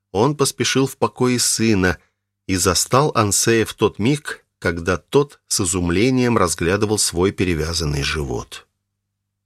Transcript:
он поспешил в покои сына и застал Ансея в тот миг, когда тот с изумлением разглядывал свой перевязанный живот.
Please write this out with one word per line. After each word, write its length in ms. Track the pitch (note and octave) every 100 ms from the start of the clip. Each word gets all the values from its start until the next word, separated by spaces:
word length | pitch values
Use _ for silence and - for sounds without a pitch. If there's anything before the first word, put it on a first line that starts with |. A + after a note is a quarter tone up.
| _
он 240 | F#2 C3 D3
поспешил 500 | C#3 - A#2+ C3 C3+
в 100 | -
покои 420 | A2+ - B2 B2
сына 600 | - - A2 G2+ F#2 E2+ _ _ _ _ -
и 100 | F#2
застал 560 | F#2+ E2+ - B2+ D3+
Ансея 500 | - G#2 - - A2+
в 100 | G#2
тот 240 | - G#2 -
миг, 460 | A2 D3 - - _ _
когда 380 | F#2 E2+ F2 F2+
тот 440 | - C#3 C#3+ - -
с 120 | -
изумлением 760 | G2+ F#2 E2+ F2 B2 B2+ B2 A2
разглядывал 600 | F2+ - E2+ G2+ G#2+ G#2+
свой 340 | - E2+ F#2+
перевязанный 680 | - F#2 D#2+ D2+ F2+ D2+ C#2+
живот. 640 | C#2 D#2 C2+ A#1 - - - _ _ _ _ _ _ _